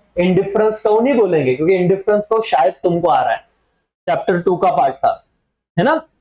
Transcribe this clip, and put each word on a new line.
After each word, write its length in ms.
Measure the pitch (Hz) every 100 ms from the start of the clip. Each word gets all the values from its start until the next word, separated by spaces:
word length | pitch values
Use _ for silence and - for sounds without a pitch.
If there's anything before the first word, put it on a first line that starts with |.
| _ -
indifference 600 | 180 180 196 208 214 214
कर्व 180 | 220 220
नहीं 140 | 254
बोलेंगे, 400 | 247 190 165 131
क्योंकि 200 | 127 160
indifference 520 | 185 180 196 - 208 -
कर्व 160 | 226 220
शायद 280 | 156 175 -
तुमको 260 | 180 170 165
आ 120 | 135
रहा 100 | 123
है, 60 | 113 - _ _ _ _ _ -
Chapter 340 | 165 - 175
टू 160 | 190 175
का 140 | 190
part 220 | 170 143 -
था, 160 | 117 - _ _ _ _ _ -
है 80 |
ना? 120 | 233 320 - _